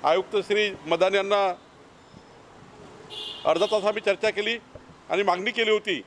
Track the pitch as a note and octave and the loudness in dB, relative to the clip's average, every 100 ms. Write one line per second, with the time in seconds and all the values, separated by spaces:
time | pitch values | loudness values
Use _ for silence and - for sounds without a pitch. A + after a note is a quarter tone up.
0 | C#3+ F3 F3+ G#3 - G3+ G#3 F3+ D3+ E3 | 2 0 0 -4 0 0 0 -4 -2 2
1 | F#3 G3 G3 G3+ F#3+ F3+ - - - - | 2 2 2 0 0 -4 -14 -20 -20 -20
2 | - - - - - - - - - - | -20 -20 -20 -20 -20 -20 -20 -20 -20 -20
3 | - - - - - E3 G3+ G#3+ G3+ G#3+ | -18 -16 -14 -4 0 2 2 2 0 0
4 | G#3 G3 A3 G#3 G#3 A#3 - - - - | -2 0 0 0 -4 -4 -8 -20 -20 -20
5 | - E3+ G3+ F3+ G#3 A#3 A3 G#3+ G#3 D3+ | -4 0 2 0 -2 -2 0 0 0 -4